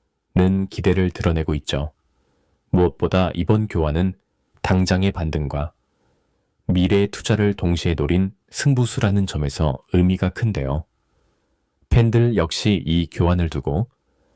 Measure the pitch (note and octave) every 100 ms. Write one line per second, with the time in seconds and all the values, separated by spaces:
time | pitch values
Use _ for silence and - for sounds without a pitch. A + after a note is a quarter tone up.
0 | _ _ _ - F#2 F#2+ F#2+ - F2 F2+
1 | F#2 - F2 E2 D#2 D2+ - C#2+ D2 _
2 | _ _ _ _ _ _ _ F#2 F2 -
3 | F2 F#2 F2+ - F2+ A2 G#2+ F2+ D#2 D#2
4 | F#2+ F2+ _ _ _ _ - F#2 F#2 F#2
5 | G2 G2 D#2+ D#2 C#2+ C#2+ D2+ _ _ _
6 | _ _ _ _ _ _ - F#2 F2+ G2+
7 | G2+ - - G#2+ G#2 G2+ F2 F2 - D#2
8 | D2 F2 F#2+ - _ - D3 C3 A#2+ -
9 | A2 G2+ G2 - D2 - D#2 B1+ _ F#2
10 | F2+ F#2 F2+ - A#2 F#2+ C2+ D2+ - _
11 | _ _ _ _ _ _ _ _ - A#2+
12 | A#2 A#2 A#2+ G#2+ D#2+ - G#2+ G2 D2 E2+
13 | E2 - F2 F2+ E2+ C#2+ C#2+ D2 A#2+ _
14 | _ _ _